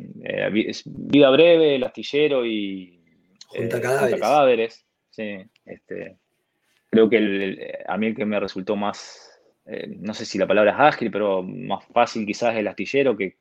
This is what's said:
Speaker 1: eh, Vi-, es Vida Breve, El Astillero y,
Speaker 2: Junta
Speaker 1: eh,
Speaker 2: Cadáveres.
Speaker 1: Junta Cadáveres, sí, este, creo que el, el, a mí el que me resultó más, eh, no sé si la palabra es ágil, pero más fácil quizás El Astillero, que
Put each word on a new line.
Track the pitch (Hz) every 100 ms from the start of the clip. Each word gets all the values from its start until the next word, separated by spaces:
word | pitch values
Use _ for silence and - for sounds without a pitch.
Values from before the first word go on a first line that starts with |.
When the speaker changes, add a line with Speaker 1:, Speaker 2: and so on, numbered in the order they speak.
| 92 -
Speaker 1:
eh, | - 101 101
Vi-, | 104 -
es | - -
Vida | 90 - 139 139
Breve, | 135 170 165 156 139
El |
Astillero | 123 - 107 143 151 135 117
y, | 107 101 95 90 87 _ _ _ _ _
Speaker 2:
Junta | - 92 -
Speaker 1:
eh, |
Speaker 2:
Cadáveres. | 123 135 127
Speaker 1:
Junta | - 107
Cadáveres, | 147 135 117 113 - _ _ _
sí, | - 107 101 101 _
este, | - 95 - 92 92 - _ _ _ _ _ _ _
creo | 113 110
que | 113
el, | 107 98
el, | 98 - - - -
a | 92
mí | 110
el | 110
que |
me | 107 104
resultó | 98 98 95 104
más, | 104 - - - - _ _ _ -
eh, | - - -
no | 95
sé | 104
si | 110 98
la | 92
palabra | 98 104
es | 98
ágil, | 147 - 113
pero | 101 104 95
más | 92 98 98 98 -
fácil | 120 117 117 104
quizás | 104 120 113
El | 101
Astillero, | - 95 135 135 107
que | 95 -